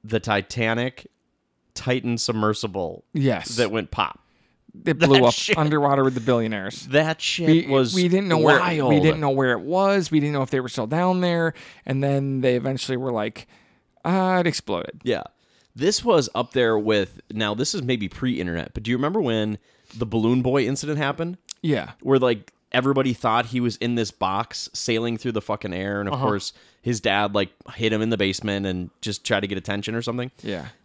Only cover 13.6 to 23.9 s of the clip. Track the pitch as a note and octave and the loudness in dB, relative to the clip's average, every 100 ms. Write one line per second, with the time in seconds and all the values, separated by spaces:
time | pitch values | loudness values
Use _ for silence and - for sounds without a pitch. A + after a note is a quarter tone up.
13.6 | _ _ _ _ E3 F#3+ F#3 F#3 E3+ - | _ _ _ _ -2 0 2 2 0 -2
14.6 | - F2+ - - B2 F#2+ - _ _ _ | -4 -6 -6 -6 -4 -4 -6 _ _ _
15.6 | _ - D#3+ G#3 A#3+ F3 A#2+ A2+ B2+ C3 | _ -2 0 0 2 2 2 -4 -2 2
16.6 | A#2 A2 G#2+ G#2 F#2+ - _ G#2+ G#2 G#2+ | 2 2 2 2 0 -8 _ -4 -4 -2
17.6 | C3+ G3 B2+ B2 F#2+ - B2+ E2+ F2+ E2+ | -4 -4 -2 -2 -4 -4 -2 -2 -4 -4
18.6 | - - A2 B2 C#3+ G#3 C#3+ A2+ G#2+ G#2 | -6 -8 -4 -2 0 0 0 0 -2 -4
19.6 | _ _ _ A2+ A2+ A2+ A2+ B2+ B2+ C3+ | _ _ _ -8 -4 0 2 2 2 2
20.6 | A#2 C3+ D3 D3+ C#3 C#3+ E3+ F#3 - - | 0 -2 -4 -2 -2 -2 -8 -8 -16 -6
21.6 | D#3+ C3 C#2+ - - C3+ B2 A#2 - _ | -2 -2 -4 -8 2 4 4 0 -4 _
22.6 | _ B2 C3 C#3 C3+ A#2+ B2 A2+ A2+ B2 | _ 0 2 2 0 0 0 0 0 -2
23.6 | A#2+ G#2 A#2+ | -2 -2 -2